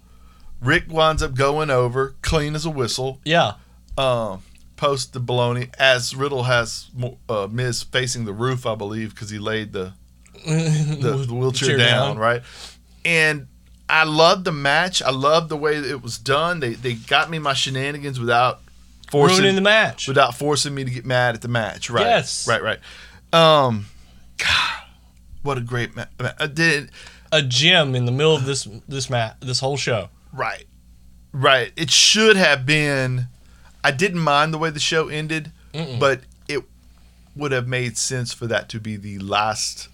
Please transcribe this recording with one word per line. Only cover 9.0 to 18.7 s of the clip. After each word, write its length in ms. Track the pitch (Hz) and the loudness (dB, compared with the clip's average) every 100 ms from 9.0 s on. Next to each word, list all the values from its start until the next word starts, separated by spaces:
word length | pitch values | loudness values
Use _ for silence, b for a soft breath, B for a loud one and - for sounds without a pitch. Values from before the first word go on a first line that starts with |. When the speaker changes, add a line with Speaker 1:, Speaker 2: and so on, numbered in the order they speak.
| 110 95 | -8 -10
Speaker 1:
'cause 160 | 101 | -12
he 80 | 107 | -8
laid 340 | 107 110 104 | -4 -4 -4
the, 200 | 98 92 - - - | -8 -8 -12 -20 -20
Speaker 2:
<laughs> 280 | - - 160 | -20 -12 -2
Speaker 1:
the, 800 | 160 160 151 151 151 123 135 127 | 0 2 0 0 -2 -2 -2 -2
the 60 | |
wheelchair 360 | 117 131 131 135 | -2 -2 0 2
Speaker 2:
Chair 80 | 139 | 4
Speaker 1:
down, 300 | 120 113 104 | 4 4 0
Speaker 2:
down. 80 | 104 | 0
Speaker 1:
right? 220 | 113 120 B B B B _ - | 0 0 B B B B _ -8
And 440 | 170 165 156 147 127 - - - - | 0 2 2 0 -8 -20 -20 -16 0
I 140 | 156 | 2
love 400 | 160 151 165 196 | 4 6 6 4
the 80 | 185 | 0
match. 500 | 147 139 147 185 185 | -2 2 2 2 0
I 100 | 127 | -2
love 380 | 131 139 165 160 | 0 2 2 2
the 60 | 151 | -2
way 220 | 151 151 | 0 0
that 100 | 147 | -4
it 120 | 139 | -6
was 140 | 123 107 | -8 -6
done. 420 | 113 139 170 175 | -2 0 0 -2
They, 140 | 123 | -4
they 200 | 113 123 | -4 -6
got 360 | 113 - 143 156 | -6 0 0 0
me 100 | 165 | -4
my 140 | 147 | -4
shenanigans 680 | 131 - 131 139 147 143 127 | -2 -4 -4 -6 -6 -8 -4
without 400 | 117 117 127 - - | 0 2 2 -2 -12